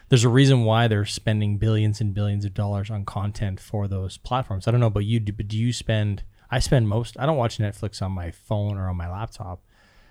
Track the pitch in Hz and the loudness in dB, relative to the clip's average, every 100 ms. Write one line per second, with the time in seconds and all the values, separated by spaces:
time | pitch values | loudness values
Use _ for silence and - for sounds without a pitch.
0 | - 127 120 123 139 131 110 110 117 104 | 2 4 6 6 8 6 4 4 4 2
1 | 101 - - 107 104 101 110 107 107 104 | 0 -4 -2 0 0 0 2 2 2 0
2 | 107 98 104 101 101 95 104 101 101 107 | -2 -2 -2 -2 -4 -4 -4 -2 -4 -6
3 | 98 - 101 - 101 95 - 107 101 95 | -6 -6 -4 -4 -4 -6 -6 -4 -4 -4
4 | 92 - - 127 127 95 117 120 117 104 | -6 -8 -6 -4 -4 -4 0 2 4 2
5 | 104 117 104 104 104 110 120 117 - 110 | 0 -2 -2 -6 -4 -2 -2 -2 -2 0
6 | 104 98 - - - 123 - 139 110 107 | 0 -4 -8 -16 -6 -2 2 2 2 0
7 | 117 - 139 156 117 - 104 - 104 - | -4 -4 -2 0 0 0 -4 -4 -8 -6
8 | 95 95 85 - - 107 104 98 92 90 | -6 -6 -8 -10 -4 -2 -2 -2 -4 -4
9 | 87 92 113 - 92 92 _ _ _ _ | -6 -8 -10 -10 -12 -14 _ _ _ _
10 | _ | _